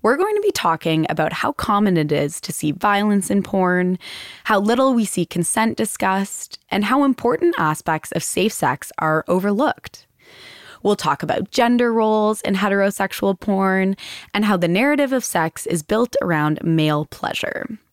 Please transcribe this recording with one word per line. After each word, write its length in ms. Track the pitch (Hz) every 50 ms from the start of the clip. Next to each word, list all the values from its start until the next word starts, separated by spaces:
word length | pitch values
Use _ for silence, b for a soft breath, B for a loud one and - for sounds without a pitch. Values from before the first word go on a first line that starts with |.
| -
We're 140 | 214 254 285
going 180 | 370 427 427
to 80 | 415 403
be 80 | 415
talking 560 | - - - 175 165 160 - 170 160 160 156 -
about 240 | - 160 156 160 165
how 200 | - - 226 294
common 440 | - - - 208 202 214 202 185 165
it 140 | 151 151
is 280 | 151 143 143 147 165 -
to 120 | - - -
see 180 | - - 151
violence 600 | - 180 - 208 202 202 208 214 208 202 190 -
in 100 | 202 202
porn, 560 | 185 - - 190 185 180 180 180 180 180 185 180 B B B B B B B B B
how 160 | - 214 202
little 340 | 202 208 233 240 262 269 262
we 120 | 233 220
see 200 | 190 - - 170
consent 500 | - - 175 170 - - 226 220 226 -
discussed, 840 | - 220 214 - - - 190 190 196 196 - - - - - - - _ _
and 160 | - 196 202
how 180 | 202 247 277 285
important 520 | 277 262 - - 240 - - - 349 339 -
aspects 540 | 170 156 156 - - - 160 156 - -
of 120 | - 170 -
safe 300 | - - - 185 220 -
sex 380 | - - 131 127 - - - - -
are 260 | - 156 156 160 - -
overlooked. 760 | 175 185 185 202 208 202 285 294 - - - - - - _ _ _ B B B B B B B B B B B B B B
We'll 120 | 202 208
talk 280 | - - 160 143 - -
about 260 | 156 160 - 185 -
gender 420 | - - 240 240 247 240 247 233
roles 500 | 226 226 220 220 214 214 214 214 214 208
in 120 | - - 196
heterosexual 880 | 190 202 202 196 196 196 202 202 - 202 190 - - - 196 196 -
porn 560 | - - 196 190 190 190 190 190 190 190 196 B B B B B B B B
and 100 | 202 214
how 120 | 208 208 180
the 100 | 175 170
narrative 440 | 170 190 247 285 294 277 285 262
of 140 | 269 254 240
sex 400 | - - 180 160 165 _ - -
is 160 | - - 165
built 340 | 151 _ 160 165 165 160 - -
around 420 | - 180 170 156 147 151 151 - -
male 420 | 165 165 160 156 151 151 147 156 -
pleasure. 720 | - - - - - - - - - - - - 220 208 _ _